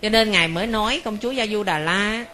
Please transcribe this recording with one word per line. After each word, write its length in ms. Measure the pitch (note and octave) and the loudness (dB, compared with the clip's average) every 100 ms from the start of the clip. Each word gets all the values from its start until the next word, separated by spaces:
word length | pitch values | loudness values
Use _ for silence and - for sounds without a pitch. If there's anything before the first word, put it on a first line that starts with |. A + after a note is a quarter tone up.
Cho 80 | G#3+ | 4
nên 220 | A3+ A3 | 4 4
Ngài 160 | G3 E3 | 4 2
mới 200 | E3 A3 | 0 -2
nói 340 | A3+ G#3+ C#4 A#3 | 0 0 -2 -4
công 120 | G#3 | -4
chúa 140 | A#3 | -4
Gia 160 | C4 A3 | -2 -2
Du 160 | G#3 | -2
Đà 160 | G3+ D#3 | 0 -2
La 460 | D#3 F3+ G#3 A3+ A#3 | 0 0 0 -2 -8